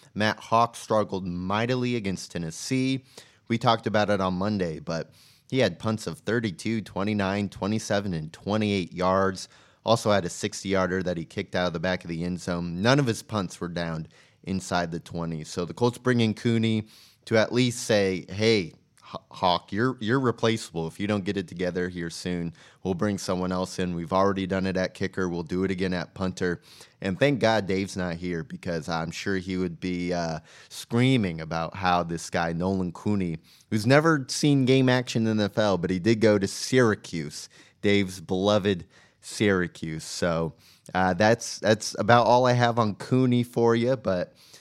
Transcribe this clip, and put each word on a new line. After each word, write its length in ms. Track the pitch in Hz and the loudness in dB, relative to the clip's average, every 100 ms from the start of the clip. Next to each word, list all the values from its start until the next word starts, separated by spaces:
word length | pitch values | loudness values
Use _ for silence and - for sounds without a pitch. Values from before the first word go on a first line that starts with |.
| _ | _
Matt 240 | 101 107 - | 0 0 0
Haack 380 | - 113 117 - | 0 2 2 -2
struggled 500 | - 107 101 95 92 | -2 0 0 -4 -6
mightily 680 | 87 92 104 117 127 123 120 | -6 -4 -2 0 0 -2 -2
against 340 | 98 90 - | -4 -6 -8
Tennessee. 720 | 87 82 - - 131 131 131 _ - - _ - | -8 -8 -8 -4 -2 0 -4 _ -20 -20 _ -4
We 100 | 117 | 0
talked 280 | 127 113 117 | 2 2 2
about 240 | 107 101 | 2 2
it 100 | 101 | 2
on 140 | 92 | 0
Monday, 440 | 90 101 104 87 80 | 0 -2 -2 -2 -6
but 320 | 78 82 - _ _ _ - | -6 -6 -6 _ _ _ -6
he 100 | 131 | 0
had 180 | 110 82 | 0 0
punts 280 | 113 110 - | -4 -4 -4
of 120 | - | -8
thirty-two, 640 | - 120 113 82 107 113 | -2 -2 -2 -6 -4 -4
twenty-nine, 680 | 92 90 104 104 95 101 101 | -4 -4 -2 0 0 0 -2
twenty-seven, 640 | - 98 110 - 101 101 | -4 -2 -2 0 -2 -2
and 180 | 82 78 | -6 -6
twenty-eight 640 | - 98 107 107 101 82 | -10 -2 0 2 0 -2
yards. 560 | 85 90 95 95 92 - - _ _ - | -2 2 4 2 -2 -12 -20 _ _ 2
Also 240 | 110 110 | 2 4
had 160 | 101 87 | 2 0
a 20 | |
sixty-yarder 760 | - 107 - 95 95 92 92 | -4 -6 -6 -2 0 2 0
that 120 | 87 82 | -2 -4
he 80 | |
kicked 300 | 80 - 90 | -6 -8 -6
out 140 | 92 90 | -2 -2
of 40 | |
the 80 | 82 | -2
back 240 | 90 90 | -2 -4
of 60 | 87 | -4
the 120 | 82 | -6
end 180 | 87 87 | -4 -6
zone. 420 | - 87 87 87 | -4 -4 -4 0
None 160 | 113 143 | 4 4
of 80 | 127 | 4
his 160 | 107 | -2
punts 360 | - 107 87 - | -4 -4 -4 -6
were 100 | 87 | -8
downed 400 | 85 85 80 80 - _ _ | -6 -6 -6 -10 -16 _ _
inside 500 | - 95 - - 82 | -6 -6 -2 -2 -2
the 80 | 82 | -6
twenty. 440 | - 85 82 80 | -8 -8 -6 -6
So 200 | 76 - | -8 -6
the 80 | 85 | -6
Colts 240 | - 123 120 | 0 -2 0
bring 240 | 127 120 | 0 2
in 140 | 110 | 2
Cooney 540 | 101 120 113 113 110 107 - - _ | 2 0 2 2 0 -4 -14 -20 _
to 140 | - 113 | 0 2
at 120 | 104 | 2
least 340 | 120 127 120 | 2 0 0
say, 420 | - 107 95 92 - | 2 2 4 0 -6
"Hey, 460 | 95 110 110 80 - _ _ - | 0 4 4 0 -10 _ _ -14
H-, 100 | - _ | -14 _
Hawk, 420 | - 92 87 - | -2 2 2 -2
you're, 240 | 101 127 127 | -2 -2 -2
you're 200 | 107 135 | -2 0
replaceable. 640 | 127 113 117 113 - 85 82 | 0 2 0 0 -4 -6 -6
If 140 | - | -6
you 60 | 101 | -2
don't 180 | 104 | -2
get 140 | 92 98 | 0 -4
it 100 | 85 | -6
together 400 | 87 90 87 90 | -4 -4 -2 -4
here 220 | 90 85 | -6 -8
soon, 420 | - 90 87 85 - - _ | -8 -6 -4 -4 -8 -20 _
we'll 100 | 92 | -4
bring 240 | 90 104 98 | -2 0 -2
someone 360 | - 90 90 | -4 -2 -2
else 260 | 90 92 - | -2 -4 -4
in. 160 | 90 | -4
We've 180 | 85 82 | -4 -2
already 340 | 95 98 95 92 | 2 2 0 -2
done 200 | 95 95 | -2 -2
it 100 | 90 | -2
at 160 | 92 | -4
kicker. 380 | - 95 - 92 | -4 -6 -4 -4
We'll 120 | 87 | -4
do 200 | 80 92 | -4 -2
it 60 | 95 | -2
again 240 | 92 92 | -2 -2
at 180 | 90 - | -4 -8
punter." 480 | - 95 90 90 85 - - - _ | -6 -6 -2 -4 -4 -10 -20 -20 _
And 160 | 98 87 | -6 2
thank 220 | 139 127 | 2 4
God 300 | 110 110 98 | 2 2 0
Dave's 280 | 95 98 98 | -2 -2 -4
not 200 | 90 85 | -6 -4
here 260 | 90 85 | -6 -6
because 460 | 78 87 95 82 78 | -8 -10 -6 -6 -4
I'm 240 | 82 82 | -4 -4
sure 240 | - 104 95 | -6 -4 -4
he 200 | 90 92 | -4 -4
would 220 | 92 80 | -4 -4
be, 340 | 92 87 87 | -6 -4 -2
uh, 280 | 87 82 78 - - - | -2 -2 -6 -10 -20 -20
screaming 720 | - - 117 127 131 95 80 | -16 -4 2 4 4 0 -4
about 360 | 78 82 82 95 | -6 -4 -4 -2
how 260 | 92 87 | 2 2
this 260 | 85 82 - | 0 -6 -4
guy, 240 | 90 85 | -2 -2
Nolan 380 | 82 92 95 90 | 0 -2 0 -4
Cooney, 480 | - 107 104 90 80 _ _ - | -4 -2 -2 -2 -6 _ _ -6
who's 160 | 110 110 | -2 4
never 400 | 139 165 151 127 | 6 6 2 -2
seen 360 | - 151 143 | 0 4 4
game 240 | 127 131 127 | 6 4 4
action 400 | 127 123 120 110 | 2 0 -2 0
in 80 | 107 | 2
the 80 | |
N 60 | 101 | 0
F 80 | - | 2
L, 200 | 104 92 | 2 2
but 120 | 87 | 0
he 100 | 92 | 0
did 200 | 98 110 | 2 4
go 200 | 110 104 | 6 6
to 80 | 95 | 2
Syracuse, 1000 | - - 127 117 98 - 85 73 - - - - _ | -4 0 4 4 2 -4 -8 -8 -10 -16 -20 -20 _
Dave's 380 | 104 101 92 92 | 2 2 2 -6
beloved 640 | 80 92 101 104 98 90 - _ _ _ | -4 0 4 4 2 0 -4 _ _ _
Syracuse. 800 | - - 104 92 87 - 82 78 | -14 0 2 4 0 -6 -8 -8
So, 520 | - - 90 82 82 - _ _ - | -8 -4 -2 0 -2 -8 _ _ -6
uh, 220 | 92 92 | 0 0
that's, 460 | 90 107 117 - - | 4 4 4 -2 -4
that's 340 | 101 110 - - | 2 2 0 -4
about 260 | 104 120 110 | 4 6 6
all 200 | 123 127 | 4 4
I 80 | |
have 260 | 123 120 117 | 4 2 2
on 160 | 110 92 | 0 -2
Cooney 480 | - 127 127 123 | -2 2 4 2
for 320 | 120 - 117 117 | 0 2 4 4
you, 180 | 117 | 2
but 400 | 131 104 90 - _ - - | 0 0 -2 -2 _ -20 -20